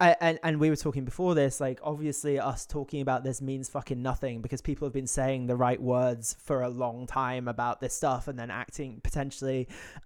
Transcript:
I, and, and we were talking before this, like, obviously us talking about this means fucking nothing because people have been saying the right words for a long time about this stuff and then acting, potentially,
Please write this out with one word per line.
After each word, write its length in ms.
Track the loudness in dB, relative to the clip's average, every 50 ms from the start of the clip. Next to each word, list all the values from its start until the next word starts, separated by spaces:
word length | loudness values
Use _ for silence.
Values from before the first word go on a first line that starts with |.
I, 160 | 8 8 8 8
and, 200 | 6 2 2 2 0
and 160 | 0 2 4
we 120 | 4 4
were 60 | 4
talking 280 | 2 0 -2 -2 -2 -4
before 320 | -4 -4 0 2 2 4
this, 240 | 4 4 4 2 0
like, 180 | -2 -2 -2 -4 -4
obviously 560 | -6 -4 -2 -2 -4 -4 -2 0 0 0 2
us 260 | 0 -2 -2 -4 -6
talking 340 | -6 -6 -6 -6 -4 -4 -2
about 220 | 0 0 0 0 0
this 180 | -2 -4 -4
means 280 | -4 -4 -4 -4 -6 -6
fucking 340 | -6 -6 -4 -4 -4 -2 -2
nothing 400 | -2 -2 -2 -2 -4 -4 -6 -6
because 180 | -6 -6 -4
people 260 | -2 -4 -2 -2 -2
have 60 | -2 -2
been 140 | -2 -2
saying 400 | -2 0 0 2 2 2 0 0
the 80 | 0 2
right 260 | 4 4 4 4 2
words 560 | 2 2 4 4 4 2 2 0 -4 -6 -6 -6 -2
for 200 | -2 0 0 0
a 60 | -2
long 380 | -2 -2 -2 -2 -4 -6 -8
time 400 | -4 0 0 0 0 0 -2 -4
about 340 | -4 -2 0 0 0 0 -2
this 140 | -4 -4 -4
stuff 320 | 0 0 0 0 0 -2
and 100 | -6 -8
then 140 | -8 -8 -6
acting, 500 | -6 -8 -8 -8 -8 -10 -10 -10 -10 -4 -4
potentially, 640 | -2 -2 0 -2 -2 -4 -4 -2 0 0 0 -2 -4 -8 -14 -16 -16 -16 4 6